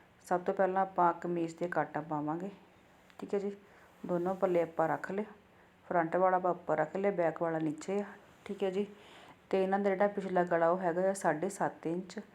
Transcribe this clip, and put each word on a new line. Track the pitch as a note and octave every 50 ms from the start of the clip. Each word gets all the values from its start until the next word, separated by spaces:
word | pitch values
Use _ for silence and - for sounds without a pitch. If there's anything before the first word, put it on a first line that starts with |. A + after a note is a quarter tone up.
| - - _ _ -
ਸਭ | - F3+ F3+
ਤੋਂ | F3+ - G3
ਪਹਿਲਾਂ | - G3 F#3 F#3 F#3+
ਆਪਾਂ | F#3+ F#3+ - - F3 E3+ E3 E3+
ਕਮੀਜ਼ | - F3 F3 E3+ E3 E3 E3
ਦੇ | - F3+ F3
ਕਾਟਾਂ | F3 E3 D3 D3+ - D3+ D3+
ਪਾਵਾਂਗੇ। | D#3+ D#3 D3 D3 D3+ D#3 E3+ F#3 G3+ - - - - - - - - - - - - - -
ਠੀਕ | G3 - -
ਹੈ | G3
ਜੀ, | F#3+ G3+ G3+ - - - - - - - - - -
ਦੋਨੋਂ | - F3+ F3 E3+ F#3 F#3+
ਪੱਲੇ | F#3 G3 F#3 F3+ E3+
ਆਪਾਂ | E3 E3 - - D#3+ D#3+
ਰੱਖ | C#3+ C#3 - -
ਲਏ, | F#3+ G3 G#3+ - - - - _ - - - - _ _ -
ਫਰੰਟ | - F3 F3 D#3+ D#3+ E3+
ਵਾਲਾ | F3+ F#3 F#3 F#3
ਆਪਾਂ | F3+ F#3 F3+
ਉੱਪਰ | E3+ F3 - - D#3 D#3
ਰੱਖ | D#3 D#3 -
ਲਿਆ, | F#3+ G3 G3+
ਬੈਕ | F#3+ F3 E3+ D#3+ D#3+ -
ਵਾਲਾ | F3 E3 E3 D#3+
ਨੀਚੇ | D#3+ D3+ D3 D#3 - - G3 G3+
ਆ। | G3+ G3 - - - - - - -
ਠੀਕ | - G3+ -
ਹੈ | G3 F#3+
ਜੀ, | F3+ G3 G#3 G3+ - - - - - - - - - - - -
ਤੇ | - F#3+
ਇਹਨਾਂ | F#3+ F#3+ G3 G3+
ਦਾ | G3+ G3+
ਜਿਹੜਾ | F#3+ F#3 G#3 G3+
ਪਿਛਲਾ | G3+ G3+ F#3 - F#3 F3+ F3
ਗਲਾ | F3 F3 E3 E3 E3
ਉਹ | F3 F#3
ਹੈਗਾ | F#3+ E3+ D#3+ F3+ F#3+ F#3+
ਆ | G3
ਸਾਢੇ | G3 - F3 D#3 D3+ E3+ G3
ਸੱਤ | - - E3+ D3 - - -
ਇੰਚ। | D#3 E3+ F#3 F#3+ F#3 - G#3+ - -